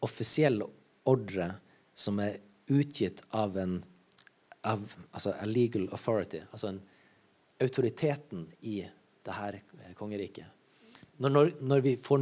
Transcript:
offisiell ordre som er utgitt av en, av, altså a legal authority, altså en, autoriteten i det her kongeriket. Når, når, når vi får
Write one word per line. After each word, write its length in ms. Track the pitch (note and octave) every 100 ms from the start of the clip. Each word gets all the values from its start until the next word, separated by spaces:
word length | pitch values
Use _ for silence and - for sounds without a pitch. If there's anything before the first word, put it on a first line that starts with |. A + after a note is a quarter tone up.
| A2+
offisiell 560 | - - - D3+ G#2+ G2+ - _ _ -
ordre 400 | C3 G2+ F#2+ E2+ G2+ - _ _ -
som 220 | - G2+
er 140 | G#2 G2 - _ -
utgitt 520 | C#3 C#3+ - F#2+ - - A2
av 220 | G#2 F#2+
en, 200 | F#2 F2+ - _ _ - - _ _ - -
av, 200 | G#2+ G#2+ - -
altså 220 | - G2+
a 140 | - G#2+
legal 400 | A#2 A#2 G#2+ F#2
authority, 540 | F2+ - A2 F2 D#2+ -
altså 200 | A2 G#2
en, 120 | F#2+ - _ _ _ _ _ _ -
autoriteten 840 | C3 - A#2+ A#2+ D#3 C#3 - F#2 E2 - A#2
i 140 | G#2 - - _ _ G2+
det 80 | F#2+
her 200 | G2+ G2 - - F#2 F2+
kongeriket. 520 | G#2 G2+ F#2 - E2+ - _ _ - - - -
Når, 80 | C3+
når, 200 | C#3+ D#3 -
når 200 | C3 C#3 C3+
vi 80 | B2
får 160 | - C#3